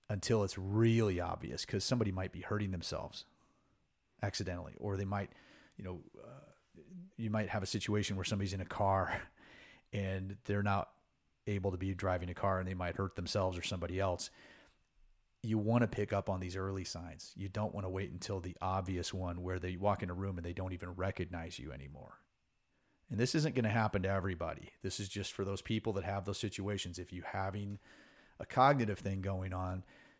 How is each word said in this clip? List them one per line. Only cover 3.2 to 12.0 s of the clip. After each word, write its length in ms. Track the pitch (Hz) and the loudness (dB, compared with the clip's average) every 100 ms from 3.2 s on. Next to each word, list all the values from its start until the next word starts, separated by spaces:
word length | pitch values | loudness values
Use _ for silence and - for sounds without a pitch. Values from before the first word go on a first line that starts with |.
| - _ _ _ _ _ _ _ _ - | -16 _ _ _ _ _ _ _ _ -4
accidentally, 520 | 101 - 90 87 78 - | -4 -2 -4 -4 -8 -6
or 200 | 104 98 | -2 0
they 80 | |
might, 280 | 98 101 98 - - - - - | 0 0 -2 -8 -20 -20 -20 -12
you 80 | |
know, 200 | 95 87 - - | -8 -8 -12 -18
uh, 580 | 113 135 - - _ - - 180 180 - | -18 -18 -20 -20 _ -20 -18 -16 -14 -4
you 140 | 113 | 0
might 180 | 107 98 | 2 2
have 140 | 107 | 0
a 40 | 95 | 0
situation 500 | 101 - 104 98 95 | -2 2 2 2 0
where 80 | |
somebody's 280 | 92 101 98 | 0 0 0
in 80 | 95 | -2
a 60 | 90 | -4
car 540 | - 98 95 90 - - _ - - | 0 4 4 4 0 -6 _ -20 -20
<laughs> 360 | - - - | -20 -20 -6
and 440 | 101 95 95 95 98 | -2 -2 -2 -4 -8
they're 180 | - 101 | 0 2
not 320 | 101 98 - _ _ _ _ _ - | 4 4 2 _ _ _ _ _ -2
able 240 | 101 98 | 0 0
to 40 | 90 | 0
be 160 | 95 | -2
driving 380 | 90 | 0